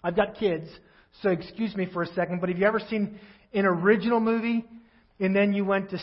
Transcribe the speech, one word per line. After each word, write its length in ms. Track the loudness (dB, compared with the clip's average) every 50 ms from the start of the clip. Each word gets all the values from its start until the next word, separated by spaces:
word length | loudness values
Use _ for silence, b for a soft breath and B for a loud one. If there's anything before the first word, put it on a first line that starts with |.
I've 140 | -4 -2 0
got 220 | 0 0 0 -2
kids, 320 | -2 0 0 0 -2 -6 -12 -18 -20 b b b b b b b -4 0
so 80 | 0
excuse 440 | 0 0 -2 -10 -6 -4 -4 -4 -2
me 140 | -4 -6 -4 -2
for 120 | -4 -6
a 20 |
second, 340 | -4 -2 -2 -2 -2 -2 -4
but 80 | -2 -2
have 80 | 0
you 80 | 2 2
ever 140 | 2 2 0
seen 400 | -4 -2 -2 -2 -2 -2 B B B B B B B B -2
an 140 | 2 2
original 540 | 2 2 2 4 4 4 4 4 0 0 2
movie 440 | 2 2 0 0 0 0 -2 -2 -4 -6 B B B B B B B B B _
and 160 | -2 2 4
then 180 | 4 4 4 2
you 120 | 0 0
went 260 | 2 0 0 0 -4
to 80 | -8 -10